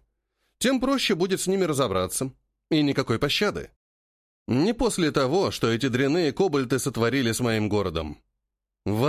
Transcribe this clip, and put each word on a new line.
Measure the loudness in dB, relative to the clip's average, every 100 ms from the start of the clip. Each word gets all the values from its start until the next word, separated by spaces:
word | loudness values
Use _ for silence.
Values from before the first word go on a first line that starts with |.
| _ _ _ _ _ -4
Тем | 0 2
проще | 2 0 0
будет | 0 0 -2
с | 0
ними | 0 0
разобраться. | 0 0 0 -2 -4 -6 -8 _ _ -2
И | 2
никакой | 2 2 0 0
пощады. | 0 0 -2 -2 -8 _ _ _ _ _ _ _ -2
Не | 0 2
после | 2 0 0 0
того, | 2 2 2 0
что | 0 0
эти | 0 0
дрянные | 0 2 2 0
кобальты | 0 0 0 0 -2
сотворили | -2 -2 0 0 0
с | 0
моим | 0 0 0
городом. | 0 -2 -4 -6 -10 _ _ _ _ _ _ -4
"В | 0